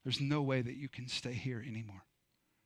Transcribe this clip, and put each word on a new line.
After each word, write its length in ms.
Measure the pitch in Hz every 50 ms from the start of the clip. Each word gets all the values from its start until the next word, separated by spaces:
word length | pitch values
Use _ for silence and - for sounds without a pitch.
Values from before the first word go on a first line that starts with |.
| -
There's 180 | 131 123 135
no 180 | 139 139 147 151
way 220 | 139 135 131 127
that 120 | 117 123 131
you 140 | 135 139 131
can 180 | - 123 127
stay 280 | 123 - - - 123 123
here 260 | - - 131 123 107
anymore." 420 | 120 135 110 113 113 104 101 95 - _ _ _ _ _ _ _ _ _ _ _ _